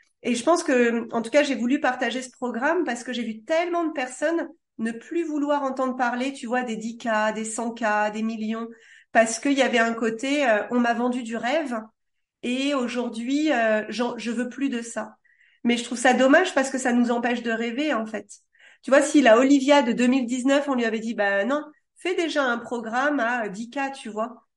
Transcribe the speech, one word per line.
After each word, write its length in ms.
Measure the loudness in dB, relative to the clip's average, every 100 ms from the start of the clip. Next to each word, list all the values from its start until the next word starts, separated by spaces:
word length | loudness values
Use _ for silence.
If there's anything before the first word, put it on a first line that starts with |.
| _ _
Et 120 | -4
je 100 | 0
pense 180 | 2 2
que, 460 | 4 2 4 2 -2
en 80 | -4
tout 80 | 0
cas, 120 | 2
j'ai 120 | 2
voulu 260 | 0 0 0
partager 400 | 0 0 -2 -4
ce 80 | -8
programme 540 | -8 -8 -2 0 0
parce 180 | 0 -4
que 100 | -6
j'ai 120 | -6
vu 180 | -6 -8
tellement 420 | -2 -2 0 -2
de 80 | -2
personnes 560 | -4 -6 -4 -2 -2 -4 -10 _ -8
ne 140 | -6
plus 320 | -6 -6 -4
vouloir 380 | -2 -2 0 0
entendre 340 | -2 -2 -4 -2
parler, 360 | -2 -2 -4
tu 120 | -6 -4
vois, 160 | -4
des 140 | -4 -6
dix 220 | -8 -8
K, 340 | -2 0 0
des 100 | -2
cent 280 | -6 -6 -6
K, 400 | -4 -2 0 0
des 100 | -2
millions, 460 | -4 -4 -6 -6 -8 -14 _ -20 _
parce 260 | 2 2 0
qu'il 160 | 0
y 80 | 2
avait 160 | 2 2
un 160 | 2
côté, 540 | 0 -2 -2 -2 0 2
euh, 140 | 2 2
on 100 | 0
m'a 140 | 2
vendu 280 | 0 -2 -2
du 140 | -6 -6
rêve 440 | -2 -2 -2 -6 -10 _ _ _ _ _
et 320 | -6 -2 -2
aujourd'hui, 800 | -2 -2 -4 -6 -6 -2 0 2
euh, 320 | 2 2 0 -2
j'en, 260 | -4 -4 -4
je 140 | -6
veux 180 | -4 -6
plus 220 | -4 -4
de 100 | -4
ça. 360 | -6 -10 -10 -14 _ _ _ _
Mais 140 | -2 -2
je 80 |
trouve 140 | -2 0
ça 160 | 4
dommage 400 | 6 6 6 4
parce 160 | 0 -2
que 80 | -2
ça 140 | 0
nous 180 | 2 2
empêche 320 | 0 -2 -2
de 80 | -4
rêver, 420 | -4 -4 -4 -2
en 140 | -2 -4
fait. 200 | -8 -12 -20 _ _ -20 _
Tu 80 | 4
vois, 120 | 4
si 180 | 6 6
la 180 | 8 8
Olivia 440 | 8 6 8 6
de 100 | 6
deux 140 | 2 4
mille 180 | 2
dix-neuf, 420 | 0 0 2 2 2
on 80 |
lui 120 | 0 0
avait 140 | -2
dit, « 120 | -4
Bah 300 | -2 0 0
non, 180 | 0 -2 -4 -14 _ _
fais 180 | -4
déjà 300 | -2 -2 0
un 120 | 0 -2
programme 640 | -4 -8 -6 -2 0 0
à 280 | -2 -2 -4
dix 180 | -8 -10
K, 240 | -6 -6
tu 160 | -8 -10
vois. » 380 | -8 -8 -8 _